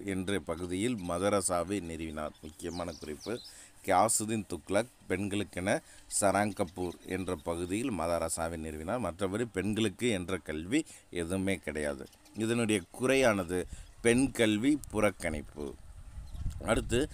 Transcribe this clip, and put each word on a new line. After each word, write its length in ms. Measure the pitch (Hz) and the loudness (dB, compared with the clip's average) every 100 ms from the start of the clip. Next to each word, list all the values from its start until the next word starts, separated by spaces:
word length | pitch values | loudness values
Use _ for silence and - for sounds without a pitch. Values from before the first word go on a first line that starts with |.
என்ற 340 | 98 95 92 98 | -4 -2 0 -2
பகுதியில் 580 | 80 82 90 92 117 113 | -2 -4 -2 0 0 -2
மதரசாவை 840 | 87 87 101 101 92 87 85 101 | -2 2 4 4 2 0 0 -2
நிறுவினார். 540 | 85 82 80 78 76 - | -4 -6 -6 -6 -8 -8
முக்கியமான 500 | 80 - 85 87 87 | -16 -10 -8 -6 -6
குறிப்பு, 480 | 76 78 71 98 117 - - - - | -8 -10 -8 -6 -8 -8 -18 -20 -12
கியாசுதீன் 640 | - 92 110 - 107 113 95 | 2 6 6 4 0 -2 -2
துக்ளக் 460 | 80 - 98 120 - - | -8 0 0 0 -8 -4
பெண்களுக்கென 720 | 92 101 101 92 90 95 123 - - - - | -2 0 -2 -4 -2 0 0 -2 -20 -6 2
சரங்கப்பூர் 760 | 101 95 104 95 90 - 90 - - | 4 4 2 0 -4 -2 -6 -6 -6
என்ற 300 | 92 90 85 | -6 -4 -4
பகுதியில் 560 | 85 85 87 104 131 | -2 -4 -2 -2 -2
மதரசாவை 640 | 90 82 85 82 - 82 82 | -2 0 0 0 -2 -4 -4
நிறுவினார். 440 | 78 78 80 123 | -6 -6 -4 -2
மற்றபடி 440 | 95 82 95 107 120 | -2 -2 -2 0 -2
பெண்களுக்கு 560 | 92 98 107 110 87 120 | -2 0 2 0 0 0
என்ற 300 | 95 90 92 | 0 -2 -6
கல்வி 460 | 90 78 87 147 - - - | -4 -6 -2 -2 -2 -14 -10
எதுவுமே 460 | 85 85 95 95 92 | -6 -2 0 0 -2
கிடையாது. 500 | - 76 73 67 - - - 101 | -4 -2 -2 -4 -8 -18 -16 -4
இதனுடைய 460 | 110 120 110 107 85 | 0 2 4 2 0
குறையானது 760 | - 127 135 123 101 85 90 - - - - | -2 4 6 6 4 2 0 -2 -8 -14 0
பெண் 300 | 117 120 135 | 4 6 4
கல்வி 480 | 120 110 107 123 - - | 4 4 4 2 0 0
புறக்கணிப்பு. 840 | 104 104 - 82 76 69 73 69 - - - - - - - - - 90 | 2 2 2 -4 -4 -6 -10 -10 -10 -16 -16 -14 -12 -12 -6 -4 -4 2
அடுத்து, 420 | 123 - 120 151 | 2 4 2 0